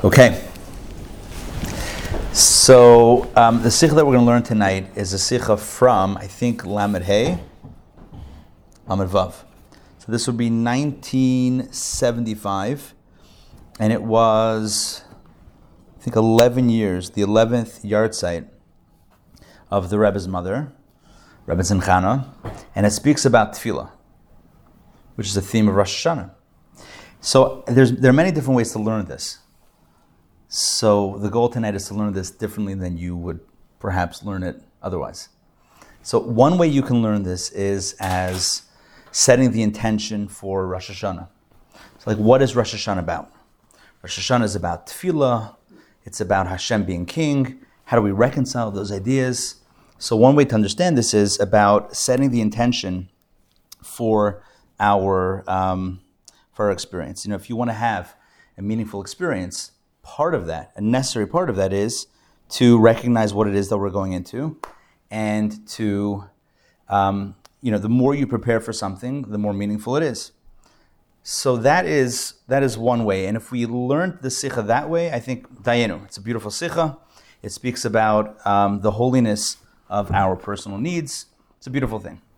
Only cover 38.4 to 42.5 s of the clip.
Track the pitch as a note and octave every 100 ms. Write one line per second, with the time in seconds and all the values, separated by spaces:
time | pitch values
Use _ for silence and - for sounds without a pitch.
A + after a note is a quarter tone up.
38.4 | F#2 - _ _ _ - - - - B2
39.4 | B2+ A2 G#2+ G#2 A2+ G#2+ - G#2+ G2+ -
40.4 | G2 F#2+ F#2+ F#2 - F#2+ G2+ E2+ E2+ _
41.4 | _ _ _ - - _ - G#2 G#2+ C3
42.4 | C3